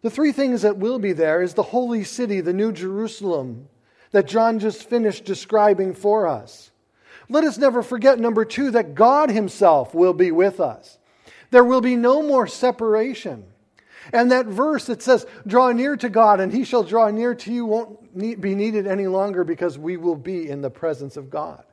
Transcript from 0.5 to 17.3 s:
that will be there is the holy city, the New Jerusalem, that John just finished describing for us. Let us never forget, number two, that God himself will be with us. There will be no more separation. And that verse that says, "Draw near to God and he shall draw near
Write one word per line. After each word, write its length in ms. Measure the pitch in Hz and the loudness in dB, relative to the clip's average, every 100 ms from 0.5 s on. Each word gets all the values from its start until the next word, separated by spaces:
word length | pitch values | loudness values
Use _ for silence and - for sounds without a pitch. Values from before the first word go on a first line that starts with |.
| 240 | 2
that 160 | 208 196 | 0 0
will 200 | 214 254 | -4 -2
be 140 | 202 | -4
there 300 | 165 160 165 | 0 0 2
is 120 | 180 | 0
the 80 | 151 | -2
holy 420 | 180 247 247 226 | -2 -2 -2 -4
city, 360 | 190 - 240 196 | -6 -6 -4 -2
the 140 | 170 | -2
New 180 | 185 220 | -2 -2
Jerusalem, 960 | 165 185 196 220 - 196 160 131 117 139 _ _ _ _ | -4 -8 -6 -8 -8 -6 -4 -6 -14 -18 _ _ _ _
that 140 | 202 190 | 0 2
John 320 | 220 226 226 | 2 2 0
just 300 | 214 - - | -4 -6 -4
finished 380 | 240 220 190 - | 0 0 -4 -8
describing 680 | 185 - 214 208 185 190 | -10 0 4 4 4 0
for 340 | 170 208 214 175 | -2 0 2 0
us. 440 | 123 110 - _ _ _ _ _ - _ | -4 -10 -20 _ _ _ _ _ -20 _
Let 160 | 277 | 0
us 140 | 320 220 | 0 2
never 240 | 277 240 | 0 0
forget, 360 | 233 247 262 240 | -4 2 2 4
number 280 | 233 220 220 | 2 0 -2
two, 240 | - 277 | -2 0
that 240 | 233 165 | 0 -2
God 360 | 143 226 285 302 | 4 6 6 2
himself 640 | 214 196 - 185 151 127 | 0 -4 2 4 4 2
will 200 | 165 180 | 2 2
be 160 | 175 180 | 4 2
with 280 | 165 196 185 | 4 2 0
us. 400 | 151 110 - _ _ _ _ - _ | -4 -4 -20 _ _ _ _ -20 _
There 140 | 247 | 6
will 160 | 247 254 | 6 2
be 160 | 240 247 | 0 0
no 260 | 240 285 | 2 2
more 240 | 302 269 214 | 2 0 0
separation. 1000 | - 247 240 226 214 247 240 185 120 95 _ _ _ _ - - | -2 -2 -2 -2 0 -2 -6 -12 -14 -18 _ _ _ _ -20 -2
And 180 | 233 247 | 0 2
that 160 | 254 226 | 2 0
verse 400 | 190 208 196 - | -2 -2 -2 -6
that 160 | 226 | -6
says, 240 | 247 240 - - 202 | 0 0 0 -18 0
"Draw 260 | 240 254 | 2 4
near 240 | 240 269 285 | 2 -2 -4
to 120 | 240 | -2
God 320 | 208 214 202 | 4 4 4
and 120 | 185 | 2
he 120 | 233 | -2
shall 200 | 254 240 | -2 -2
draw 260 | 170 226 220 | 0 2 2
near 240 | 214 240 | 0 -4